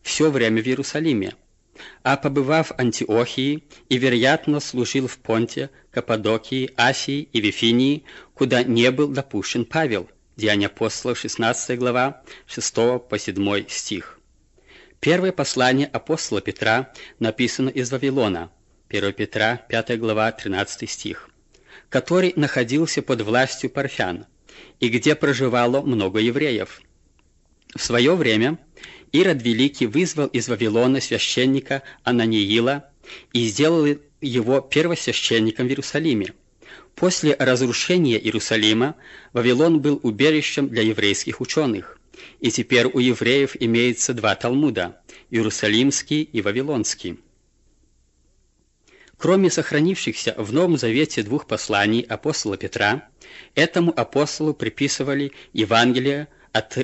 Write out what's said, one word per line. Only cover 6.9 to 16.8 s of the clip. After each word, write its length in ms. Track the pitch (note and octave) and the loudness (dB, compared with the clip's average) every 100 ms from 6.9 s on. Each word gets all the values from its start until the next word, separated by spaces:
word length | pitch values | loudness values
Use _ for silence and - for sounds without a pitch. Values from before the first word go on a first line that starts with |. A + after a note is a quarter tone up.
| C3+ - C#3+ - | 2 -4 -6 -4
и 80 | A2+ | -2
Вифинии, 640 | G#2 - A2+ A#2+ C3+ D3 - - - | 0 2 2 4 4 0 -6 -20 -12
куда 280 | - B2+ B2 | -2 0 2
не 280 | B2 A#2 B2 | 2 4 2
был 180 | C3 D3 | 2 -2
допущен 560 | C3+ - G2+ - A#2+ | -2 -6 -6 -4 -4
Павел. 460 | A2+ D#3+ D3 G2+ F2 _ _ - | -2 -2 0 -2 -6 _ _ -4
Деяния 300 | G#2+ G2+ G2+ | 0 0 0
апостолов, 520 | - A2 - B2+ A#2 | -2 -4 -4 -6 -6
шестнадцатая 580 | - - A2+ A#2+ - B2 | -6 -2 0 0 -4 -4
глава, 460 | B2 B2 C3+ - - - - | 0 0 -2 -4 -20 -20 -16
шестого 540 | A#2 - A2 A#2+ B2 | -8 -4 0 0 0
по 180 | - G#2 | -4 -6
седьмой 480 | - F#2+ G2+ G2+ - | -6 -4 -2 -2 -4
стих. 520 | - - F#2 - - _ _ _ _ _ - - - | -10 -8 -10 -12 -20 _ _ _ _ _ -20 -20 -4
Первое 320 | C#3+ F3+ F#3 | 0 2 2
послание 560 | F3+ C#3 C3 B2+ C3+ C#3+ | -2 -2 2 4 4 0
апостола 520 | - - D#3+ - G2+ | -4 -4 -4 -2 -4
Петра 520 | - - G#2+ A#2 | -4 -2 0 0